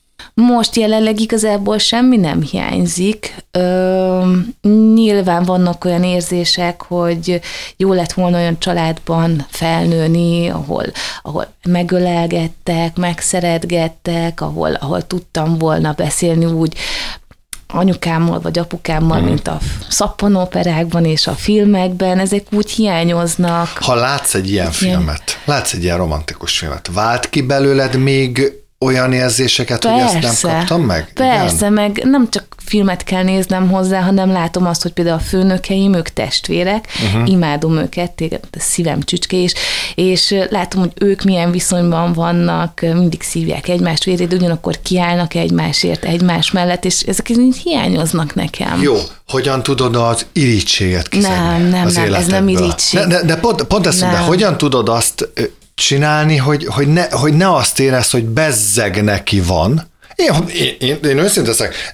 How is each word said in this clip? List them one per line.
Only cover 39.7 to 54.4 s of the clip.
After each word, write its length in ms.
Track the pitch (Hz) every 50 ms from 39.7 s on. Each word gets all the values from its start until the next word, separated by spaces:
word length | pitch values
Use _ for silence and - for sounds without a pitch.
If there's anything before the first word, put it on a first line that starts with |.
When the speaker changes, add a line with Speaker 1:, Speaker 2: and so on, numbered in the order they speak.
| - - - - -
Speaker 1:
és, 360 | - 180 185 185 170 - -
ö, 120 | 196 196 180 -
látom, 300 | 214 190 180 - - 190
hogy 100 | 180 165 -
ők 280 | - 208 202 196 196 -
milyen 280 | 196 185 170 170 175
viszonyban 600 | 175 180 - - 185 180 175 175 165 165 170 175 170
vannak, 680 | 165 165 170 175 175 175 175 165 165 165 165 - -
ö, 120 | 175 165 165
mindig 280 | 175 180 170 160 -
szívják 460 | - - - 170 165 160 151 156 - -
egymás 360 | 180 175 180 165 160 156 -
vérét, 240 | 190 180 170 175 170
de 80 | 180
ugyanakkor 440 | 185 180 170 165 165 - 175 165 -
kiállnak 520 | - - 185 180 175 175 175 175 170 165 -
egymásért, 720 | 170 165 165 175 160 156 170 147 - - 170 165 - -
egymás 460 | 170 165 170 180 180 170 165 156 -
mellett, 340 | - 180 175 180 180 180 -
és 160 | 180 180 -
ezek 280 | - - 190 - - -
így 280 | 233 240 247 254 254 - -
hiányoznak 720 | 349 320 254 - 180 180 165 165 160 - 160 156 147 -
nekem. 460 | 185 - 160 - - - - 85 87
Speaker 2:
Jó, 140 | 143 143 117 98 90 - - - - -
hogyan 360 | - 131 127 139 135 127 117
tudod 320 | 143 139 123 131 123 117
az 300 | 120 117 117 113 - - - -
irítséget 760 | 170 139 123 110 98 - - - - 95 92 92 92 82 -
kiszedni 300 | - 196 202 190 185 180
Speaker 1:
Nem, 240 | 170 170 170 170 175 175
nem, 160 | 180 180 175
Speaker 2:
az 80 | 175 175
Speaker 1:
nem, 180 | 175 165 160 190
ez 120 | 180 180 175
nem 200 | 196 190 196 196
Speaker 2:
életedből? 180 | 185 185 180
Speaker 1:
irítség. 340 | 175 165 - - - - 185
Speaker 2:
De, 80 | 202 180
de, 160 | 175 180 170
de 120 | 156 165 165
pont, 260 | - 233 202 156 139
pont 240 | - 190 208 170 170
ezt 120 | - 185
mondom, 160 | 185 180 175 175
de 60 | 175
Speaker 1:
Nem. 80 | 170 175
Speaker 2:
hogyan 240 | 180